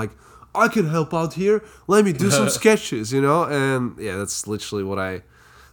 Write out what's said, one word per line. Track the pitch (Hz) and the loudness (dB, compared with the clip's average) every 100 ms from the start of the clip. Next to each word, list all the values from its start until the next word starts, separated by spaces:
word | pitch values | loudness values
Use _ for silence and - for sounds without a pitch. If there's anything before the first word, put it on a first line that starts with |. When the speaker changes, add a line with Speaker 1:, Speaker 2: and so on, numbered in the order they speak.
Speaker 1:
like, | 107 - - - - - | -6 -10 -20 -20 -6 0
"I | 233 | 2
can | 220 160 | 2 0
help | 165 151 | 0 -2
out | 165 165 160 | -2 -4 -2
here. | 196 214 - - - | 0 0 -2 -10 2
Let | 208 202 | 4 4
me | |
do | 139 196 | 2 2
some | 143 104 | 2 2
Speaker 2:
<laughs> | - | 2
Speaker 1:
sketches," | 220 214 - 117 107 | 4 2 0 -6 -2
you | 135 | 0
know? | 139 165 | 2 2
And | 143 143 135 131 120 73 | 2 0 0 0 -2 -6
yeah, | 104 95 | -6 -6
that's | 101 - 104 | -6 -6 -6
literally | 107 - 104 | -6 -6 -6
what | 95 98 | -4 -4
I, | 95 92 - _ - - - | -4 -8 -12 _ -20 -20 -20